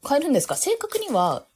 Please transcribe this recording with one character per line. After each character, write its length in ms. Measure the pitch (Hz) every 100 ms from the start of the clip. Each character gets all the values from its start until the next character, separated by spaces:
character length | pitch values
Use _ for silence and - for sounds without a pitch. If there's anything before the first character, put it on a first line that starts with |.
| -
変 100 | 285
え 20 |
る 60 | 320
ん 20 |
で 80 | 214
す 80 | -
か？ 80 | 240
正 180 | 381 453
確 220 | 427 427
に 100 | 415
は、 380 | 196 180 135 -